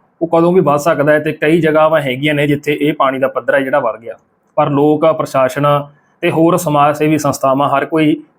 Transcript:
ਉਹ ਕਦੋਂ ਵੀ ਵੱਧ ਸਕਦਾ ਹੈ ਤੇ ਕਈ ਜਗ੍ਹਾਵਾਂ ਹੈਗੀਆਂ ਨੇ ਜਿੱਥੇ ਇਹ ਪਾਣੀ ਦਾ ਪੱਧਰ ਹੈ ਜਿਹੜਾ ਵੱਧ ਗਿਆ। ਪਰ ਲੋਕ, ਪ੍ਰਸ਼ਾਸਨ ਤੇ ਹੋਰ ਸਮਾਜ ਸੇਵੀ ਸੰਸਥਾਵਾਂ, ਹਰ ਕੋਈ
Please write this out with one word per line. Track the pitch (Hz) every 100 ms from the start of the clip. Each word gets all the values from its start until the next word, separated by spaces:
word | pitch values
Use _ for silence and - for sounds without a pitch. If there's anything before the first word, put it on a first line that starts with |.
| _ -
ਉਹ | 170
ਕਦੋਂ | 165 170
ਵੀ | 185
ਵੱਧ | 147 143
ਸਕਦਾ | 170 147 147
ਹੈ | 151
ਤੇ | 151
ਕਈ | 147 156 170
ਜਗ੍ਹਾਵਾਂ | 156 151 156 160
ਹੈਗੀਆਂ | 143 127 147
ਨੇ | 147 147
ਜਿੱਥੇ | 147 147 147
ਇਹ | 147
ਪਾਣੀ | 160 143 135
ਦਾ | 131
ਪੱਧਰ | 131 120 139
ਹੈ |
ਜਿਹੜਾ | 131 143
ਵੱਧ | 120 110
ਗਿਆ। | 113 - _ _ _ -
ਪਰ | 147
ਲੋਕ, | 139 147 151 160
ਪ੍ਰਸ਼ਾਸਨ | 147 143 139 131 143 143 143 143 _ _ _
ਤੇ | 175
ਹੋਰ | 156 165 175
ਸਮਾਜ | 170 147 147 143
ਸੇਵੀ | 151 151
ਸੰਸਥਾਵਾਂ, | 143 131 135 135 139
ਹਰ | 139 147
ਕੋਈ | 160 156 160 -